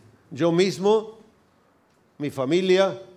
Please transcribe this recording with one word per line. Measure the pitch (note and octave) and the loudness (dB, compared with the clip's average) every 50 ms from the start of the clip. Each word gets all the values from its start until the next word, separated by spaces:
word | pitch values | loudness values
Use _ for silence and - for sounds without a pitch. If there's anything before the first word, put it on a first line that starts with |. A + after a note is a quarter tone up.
| - - _ _ _ - | -20 -20 _ _ _ -14
Yo | D#3+ B2 D#3+ E3+ | -6 -2 -2 0
mismo, | E3 F3 F#3+ F#3+ D3 D3 F#3 G3+ A3 A3 G#3+ - - - - _ _ _ _ _ _ _ _ _ _ _ _ _ _ _ _ _ _ - | 2 2 0 0 -2 -2 0 0 0 0 -2 -6 -14 -20 -20 _ _ _ _ _ _ _ _ _ _ _ _ _ _ _ _ _ _ -10
mi | D3 C#3 | -10 -8
familia, | - C3 B2+ C3 E3 F#3 F#3+ F#3 F#3 F#3 G3 F#3+ - - - - - | -6 -4 -2 0 0 0 2 4 4 4 4 2 -2 -6 -14 -20 -20